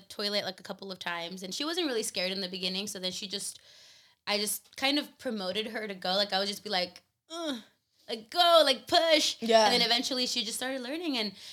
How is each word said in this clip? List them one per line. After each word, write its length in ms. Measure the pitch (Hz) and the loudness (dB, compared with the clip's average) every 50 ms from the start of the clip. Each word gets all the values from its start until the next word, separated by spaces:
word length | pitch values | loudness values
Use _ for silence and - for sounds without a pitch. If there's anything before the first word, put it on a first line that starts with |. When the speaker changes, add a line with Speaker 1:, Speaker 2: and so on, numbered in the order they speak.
| - - | -8 -10
Speaker 1:
toilet, 380 | - - 208 208 208 208 185 | -10 -6 -6 -4 -2 -2 -4
like, 160 | 185 190 - | -4 -8 -10
a 20 | - | -12
couple 260 | - 196 190 202 196 | -14 -12 -12 -12 -12
of 100 | 185 185 | -12 -10
times, 440 | - 180 175 170 170 170 180 185 180 | -8 -8 -6 -6 -8 -8 -10 -10 -10
and 100 | 185 190 | -8 -6
she 120 | - 285 | -6 -4
wasn't 220 | 302 339 349 349 294 | -4 -2 -2 -2 -2
really 160 | 254 226 180 | -2 -2 -4
scared 280 | - - 202 180 185 | -4 -4 -4 -2 -2
in 80 | 190 190 | -2 -4
the 80 | 196 180 | -6 -6
beginning, 380 | 185 185 185 180 185 185 202 214 | -6 -6 -4 -4 -4 -4 -6 -6
so 100 | - 196 | -8 -8
then 140 | 185 185 | -6 -6
she 160 | 180 - 214 196 | -6 -8 -8 -8
just, 320 | 190 202 196 - - - - - - - - - - - _ _ _ _ _ | -8 -8 -8 -10 -10 -12 -16 -20 -20 -20 -20 -20 -20 -20 _ _ _ _ _
I 120 | - 208 208 | -4 -2 -2
just 360 | 208 208 - - - _ - - | -2 -4 -6 -6 -10 _ -8 -4
kind 200 | - 269 285 294 | 0 0 0 0
of 200 | 269 - - - | -2 -4 -8 -10
promoted 500 | - 262 226 214 190 180 190 208 220 233 | -8 -6 -6 -4 -4 -4 -4 -4 -4 -6
her 180 | 214 233 214 | -6 -8 -8
to 100 | - 202 | -8 -8
go. 180 | 185 - 185 185 | -6 -4 -2 0
Like, 180 | 202 208 202 | 0 0 0
I 80 | 190 190 | 0 -2
would 80 | 196 196 | -2 -2
just 160 | 202 202 - | -4 -8 -6
be 60 | 208 | -4
like, 320 | 202 180 180 180 180 - - _ _ _ _ - | -2 -2 -2 -4 -6 -12 -20 _ _ _ _ -14
"Ugh," 240 | 320 339 339 311 269 226 - _ _ _ _ _ _ _ _ - | -10 -8 -6 -6 -6 -8 -10 _ _ _ _ _ _ _ _ -10
like, 200 | 240 226 214 - | -10 -10 -10 -4
"Go," 320 | - 349 349 349 339 330 302 | 2 4 6 8 10 10 8
like, 200 | 277 269 220 - | 8 4 2 0
"Push." 520 | - 320 349 330 330 320 311 - - - - | 2 4 4 6 6 4 4 4 2 -2 -2
Speaker 2:
Yeah. 260 | - 226 226 220 220 | 2 6 6 8 8
Speaker 1:
And 80 | 208 247 | 8 6
then 80 | 240 | 6
eventually 460 | 240 226 233 240 262 - 277 254 247 240 | 4 4 2 2 2 0 -2 -2 -2 -2
she 160 | - 247 226 | -2 -2 -4
just 140 | 208 220 - | -4 -4 -4
started 240 | 254 254 269 269 | -4 -4 -4 -4
learning, 360 | 247 240 277 330 359 330 269 240 | -4 -6 -6 -4 -4 -2 -2 -2
and 140 | 214 208 190 - - - | -2 -4 -6 -10 -14 -18